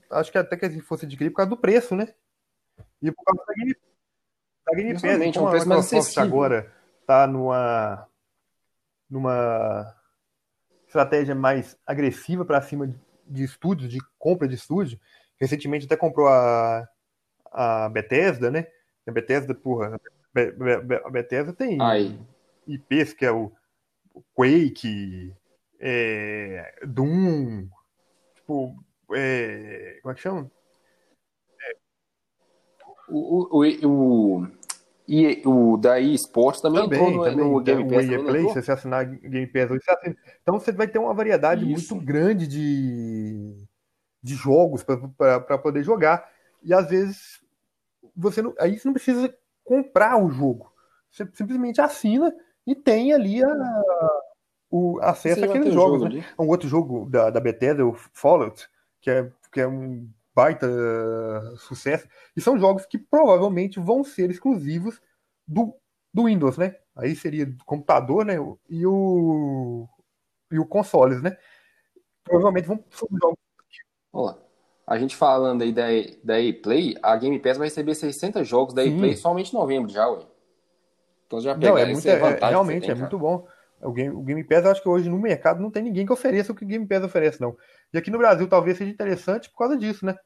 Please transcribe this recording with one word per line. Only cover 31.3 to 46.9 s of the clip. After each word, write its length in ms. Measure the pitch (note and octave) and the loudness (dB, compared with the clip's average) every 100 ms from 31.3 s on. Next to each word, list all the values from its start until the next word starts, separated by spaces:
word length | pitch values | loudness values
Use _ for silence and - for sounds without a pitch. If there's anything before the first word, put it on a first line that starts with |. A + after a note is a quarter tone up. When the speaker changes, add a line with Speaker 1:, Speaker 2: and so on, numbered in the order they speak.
| _ _ - C3 - _ _ _ _ _ _ _ _ _ _ - - - | _ _ -18 -16 -16 _ _ _ _ _ _ _ _ _ _ -20 -20 -8
Speaker 2:
O, 60 | D3+ | -6
o, 460 | D3+ F3+ F3 C#3+ | -2 -2 2 4
o, 260 | D3+ D3+ D3 | 4 4 2
o, 600 | C#3+ C3 A#2+ G2+ F2+ F2+ - - - _ _ - | 4 4 4 4 2 -4 -12 -18 -18 _ _ -2
e, 340 | D#3 D#3 - C3+ | 4 4 2 2
o 320 | B2+ A#2 A2 | 6 6 6
da 200 | B2 B2+ | 4 4
eSports 600 | C#3 C#3+ - A#2 C3 C#3 | 2 0 -2 2 2 2
também 220 | D#3+ E3 | 0 2
Speaker 1:
Também, 180 | G#3+ C#3+ | 2 4
Speaker 2:
entrou 120 | F3+ | 2
no, 120 | F3 | 2
Speaker 1:
também, 140 | E3 C#3+ | 0 2
Speaker 2:
no 240 | C#3+ C#3 | 2 2
Speaker 1:
então, 20 | |
Speaker 2:
Game 200 | B2 C3+ | 2 2
Speaker 1:
o 40 | B2 | 2
Speaker 2:
Pass, 180 | B2 C3 | 2 2
Speaker 1:
E 20 | |
A 20 | |
Speaker 2:
também 80 | C3+ | 0
não 80 | C#3+ | 0
Speaker 1:
Play, 160 | C#3+ | 0
Speaker 2:
entrou? 120 | F#3 | 0
Speaker 1:
se 80 | E3 | 0
você 100 | A#2+ | -2
assinar 320 | C3+ C3 C3 B2+ | -4 -2 -4 -4
Game 420 | C3 C3+ C3 B2+ | -8 -8 -6 -4
Pass 240 | C3 B2 | 0 0
hoje, 100 | C3 - | 0 0
você 60 | |
assina. 240 | F3+ F3+ - _ _ | -2 -2 -12 _ _
Então 180 | - G3+ | -2 -2
você 120 | A3 | -2
vai 160 | F#3+ G#3+ | -2 -2
ter 100 | A3 | -2
uma 140 | A#3 | -2
variedade 580 | G#3+ A3 E3+ D3+ F3+ - | -2 0 2 2 0 -2
Speaker 2:
Isso. 240 | D#3 D#3+ G3+ | -4 -6 -8
Speaker 1:
muito 100 | C#3 | -4
grande 400 | D3 F#3 G3+ D#3 | 0 2 0 -2
de, 1200 | C#3+ D3 C#3 C3 A#2+ A2+ A2 G#2+ G#2+ G#2 G2+ G2+ _ _ _ _ _ | -4 -2 -2 -2 -4 -8 -6 -8 -8 -12 -16 -20 _ _ _ _ _
de 140 | B2 C3+ | -12 -6
jogos 480 | C#3 D3 E3+ B2+ | 2 4 4 0
pra, 140 | - B2+ | -4 -4
pra, 420 | C3+ - C3+ B2+ | -6 0 4 2
pra 180 | B2+ C3+ | 0 -4
poder 260 | D#3 D3 | -2 -2
jogar. 460 | D3 A3 D#3 C3 - _ _ _ | -2 2 2 2 -2 _ _ _
E 120 | E3 | 0
às 160 | F#3 | 2
vezes 520 | D#3+ | 2